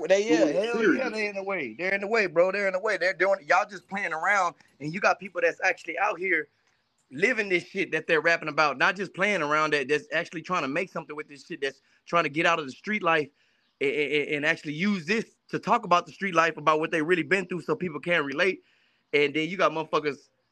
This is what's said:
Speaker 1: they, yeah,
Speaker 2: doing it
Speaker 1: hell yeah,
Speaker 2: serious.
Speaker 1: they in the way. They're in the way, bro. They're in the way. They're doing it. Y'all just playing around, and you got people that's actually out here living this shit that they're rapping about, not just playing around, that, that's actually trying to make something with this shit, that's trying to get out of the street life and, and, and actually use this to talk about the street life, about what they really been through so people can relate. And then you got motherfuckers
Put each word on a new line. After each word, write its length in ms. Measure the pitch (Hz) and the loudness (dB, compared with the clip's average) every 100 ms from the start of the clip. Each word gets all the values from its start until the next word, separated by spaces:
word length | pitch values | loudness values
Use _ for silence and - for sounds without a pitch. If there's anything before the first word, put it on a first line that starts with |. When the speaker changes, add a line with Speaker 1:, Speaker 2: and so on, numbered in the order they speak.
| 160 | 2
Speaker 1:
they, 200 | 190 214 | 2 4
yeah, 80 | 160 | 4
Speaker 2:
doing 120 | 156 | 4
it 60 | 165 | 2
Speaker 1:
hell 100 | 220 | -2
yeah, 80 | |
Speaker 2:
serious. 380 | 226 214 147 - | 0 2 2 0
Speaker 1:
they 160 | 214 208 | -4 -4
in 80 | 196 | -4
the 80 | |
way. 320 | 196 190 131 110 | -6 -4 -6 -6
They're 160 | 180 | -4
in 80 | 196 | -2
the 60 | 202 | 0
way, 200 | 226 190 | 0 2
bro. 240 | 156 185 | 2 2
They're 160 | 196 196 | 2 -2
in 60 | |
the 60 | 185 | -2
way. 180 | 220 190 | -2 0
They're 160 | 175 | 0
doing 260 | 170 185 190 | 2 2 0
it. 60 | 147 | 2
Y'all 200 | 175 208 | 2 2
just 180 | 190 - | -6 -10
playing 260 | 190 190 | -6 -4
around, 420 | 160 175 202 175 - _ _ | -2 2 2 2 -2 _ _
and 140 | 147 | -8
you 60 | 175 | 0
got 200 | 208 180 | 0 0
people 220 | 190 175 | -4 0
that's 180 | 170 156 | 0 2
actually 340 | 190 175 - - | -2 -2 -6 -2
out 220 | 202 180 | -2 -2
here 280 | 190 165 147 _ _ _ _ _ _ | -2 -2 -2 _ _ _ _ _ _
living 380 | 127 202 220 202 | -2 0 0 0
this 140 | 180 | -2
shit 280 | 170 165 160 | -2 -6 -4
that 140 | 156 156 | -4 0
they're 160 | 165 | 2
rapping 280 | 165 165 156 | 2 0 0
about, 280 | 147 151 131 | 0 0 2
not 180 | 175 190 | 0 0
just 200 | 180 - | -6 -2
playing 260 | 196 196 | 0 0
around, 320 | 147 151 156 | 0 2 2
that, 140 | 147 131 | 0 0
that's 180 | 147 147 | -2 -2
actually 300 | 156 165 165 | -4 -4 -10
trying 180 | 160 180 | -4 -4
to 60 | 135 | -2
make 240 | 151 190 | -4 -6
something 240 | 180 143 151 | -8 -10 -12
with 120 | 151 | -14
this 160 | 143 | -18
shit, 160 | - 160 | -16 -6
that's 220 | 135 - _ _ - | -6 -6 _ _ -2
trying 160 | 170 | 0
to 60 | 156 | 0
get 160 | 143 170 | 0 2
out 140 | 170 | 2
of 60 | 139 | -2
the 60 | |
street 300 | - - 214 | -10 -6 -2
life 280 | 175 160 139 _ _ _ _ _ | 2 2 0 _ _ _ _ _
and, 100 | 139 | -2
and, 360 | 131 143 147 135 | -2 0 -2 -2
and 160 | 147 151 | -2 -2
actually 280 | 160 156 | -2 -6
use 340 | 151 202 202 151 | -4 -2 -2 0
this 180 | 226 - _ _ | -2 -2 _ _
to 80 | 156 | -6
talk 280 | - 233 208 | 0 0 4
about 200 | 175 170 | 2 2
the 60 | |
street 240 | - 196 165 | -6 -2 2
life, 220 | 165 156 | 2 2
about 220 | 151 156 | 2 2
what 120 | 160 | 2
they 100 | 165 | 0
really 220 | 151 180 | 2 0
been 240 | 147 190 180 | 2 -2 -2
through 140 | 180 | -6
so 140 | 147 151 | -4 -4
people 240 | 180 147 | -4 -6
can 260 | 170 170 139 | -2 0 0
relate. 360 | 143 190 190 _ _ _ _ _ | 0 -2 -2 _ _ _ _ _
And 200 | 143 147 | 2 2
then 160 | 147 160 | 0 -4
you 80 | 185 | 0
got 140 | 160 | 0
motherfuckers 460 | 156 156 160 147 135 _ _ _ | 0 -2 -2 -2 -6 _ _ _